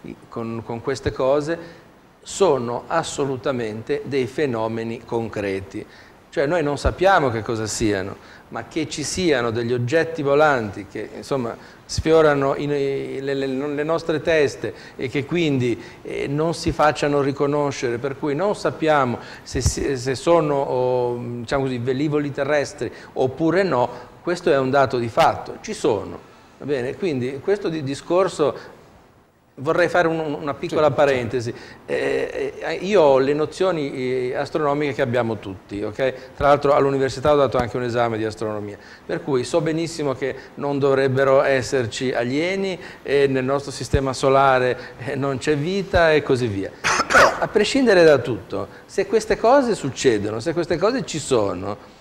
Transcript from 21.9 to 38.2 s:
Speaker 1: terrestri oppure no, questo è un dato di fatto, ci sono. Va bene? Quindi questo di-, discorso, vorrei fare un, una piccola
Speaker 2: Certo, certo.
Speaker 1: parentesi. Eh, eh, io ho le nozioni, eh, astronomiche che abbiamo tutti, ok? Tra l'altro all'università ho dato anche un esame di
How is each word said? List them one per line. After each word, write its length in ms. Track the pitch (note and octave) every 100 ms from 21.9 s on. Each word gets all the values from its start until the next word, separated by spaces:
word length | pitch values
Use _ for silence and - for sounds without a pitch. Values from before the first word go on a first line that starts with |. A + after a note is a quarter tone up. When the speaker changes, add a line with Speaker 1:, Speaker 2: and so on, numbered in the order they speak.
| C3 D3+ D3 D3
Speaker 1:
terrestri 600 | C3+ C3+ D3 C3+ - A2 - -
oppure 500 | - C3 C3 D#3+ E3+
no, 260 | G3 C3 B2 - - -
questo 300 | - F3 -
è 60 | C#3
un 120 | C3
dato 260 | C#3 C3 B2+
di 120 | A#2
fatto, 500 | - C#3+ G#2 - -
ci 120 | -
sono. 460 | G#3+ D#3 G#2 F2 F2 - - - -
Va 80 | C3+
bene? 300 | C#3+ B2 C#3
Quindi 440 | F#3+ C3 A#2+ C#3
questo 300 | D#3 G3+ G3+
di-, 140 | D#3+
discorso, 920 | C3+ C#3 - F3 F#3 - C#3+ - - - - - _ _ _ _ _ -
vorrei 280 | C3+ E3 E3+
fare 220 | F3 E3
un, 100 | E3
una 340 | D#3 C#3+ D3+
piccola 340 | C#3 E3+ D#3+ D3+
Speaker 2:
Certo, 100 | C#3
certo. 160 | C#3+
Speaker 1:
parentesi. 400 | C3 A#2 B2+ A#2 - - - -
Eh, 680 | C#3+ C3+ C3+ - - C3+ -
eh, 140 | D3
io 280 | D#3+ F3+ G3+
ho 160 | D3 C3
le 140 | C3+
nozioni, 600 | D3 D3+ - F#3 E3+ C#3+
eh, 420 | C3+ B2+ C3 B2+ B2+
astronomiche 600 | C#3 E3 D3 C#3+ D3 B2+
che 60 |
abbiamo 380 | C3 B2 A#2 G#2+
tutti, 420 | G2+ F#2+ - G2+
ok? 320 | G#2+ G#2+ C3 - - -
Tra 120 | C#3+
l'altro 260 | C#3+ C#3
all'università 580 | C#3+ C#3 C#3 C3 A#2+ D3
ho 60 | D3
dato 200 | C3+ C3
anche 200 | A#2+ B2+
un 60 |
esame 340 | B2 A#2+ A#2
di 80 | A2